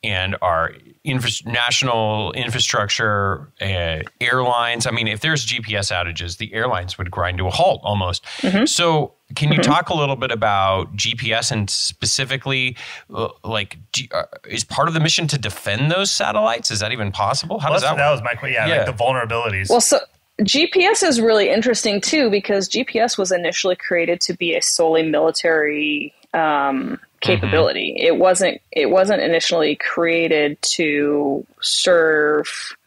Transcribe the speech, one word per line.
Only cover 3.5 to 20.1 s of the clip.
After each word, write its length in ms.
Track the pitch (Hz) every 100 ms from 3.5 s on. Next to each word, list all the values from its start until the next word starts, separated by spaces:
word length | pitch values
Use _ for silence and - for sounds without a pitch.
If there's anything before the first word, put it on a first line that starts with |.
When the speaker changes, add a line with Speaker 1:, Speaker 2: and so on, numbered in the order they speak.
| _
Speaker 1:
uh, 420 | 98 92 85 80 - _
airlines. 640 | 120 127 123 120 117 120 120
I 60 |
mean, 160 | 117 110
if 140 | 107
there's 220 | 156 156
G 160 | - 123
P 160 | 107 104
S 160 | 95
outages, 460 | 90 87 82 87 85
the 160 | 110
airlines 460 | 110 120 98 92 -
would 100 | 90
grind 300 | 92 87 90
to 80 | 92
a 20 |
halt 320 | - - -
almost. 400 | - 104 92 92 - -
Speaker 2:
Mm-hmm. 240 | 277 190 269
Speaker 1:
So 480 | - 175 160 139 _ _ -
can 160 | 151
you 80 | 147
Speaker 2:
Mm-hmm. 120 | -
Speaker 1:
talk 180 | 151 180
a 60 | 170
little 200 | 143 135
bit 140 | 127
about 680 | 117 107 101 95 95 92 101
G 200 | 113 120
P 180 | 113
S 160 | 113 117
and 180 | 117 101
specifically, 1080 | - - - 113 - 127 131 135 131 127 120 - - -
uh, 180 | 107 110 -
like, 360 | - 110 98 - -
G-, 160 | - 127
uh, 120 | - 80 - -
is 160 | 123
part 240 | 120 - 156
of 60 |
the 60 | 165
mission 280 | 151 - 165
to 100 | 143
defend 500 | 107 - - 104 143
those 220 | 175 196
satellites? 580 | - 208 214 214 233 226
Is 120 | 107
that 100 | 107
even 200 | 123 104
possible? 460 | 92 104 131 165 196
How 100 | 160
Speaker 3:
Well, 100 | 165
Speaker 1:
does 20 |
that 160 | 143 147
Speaker 3:
that's, 0 |
that 140 | 143
Speaker 1:
work? 120 | 143
Speaker 3:
was 120 | 113 113
my 140 | 135
que-, 40 |
yeah, 140 | 123 110
Speaker 1:
Yeah. 100 | 156
Speaker 3:
like 20 | 95
the 180 | 113
vulnerabilities. 680 | 120 131 113 117 117 95 98
Speaker 2:
Well, 100 | 240
so 180 | 233 285 -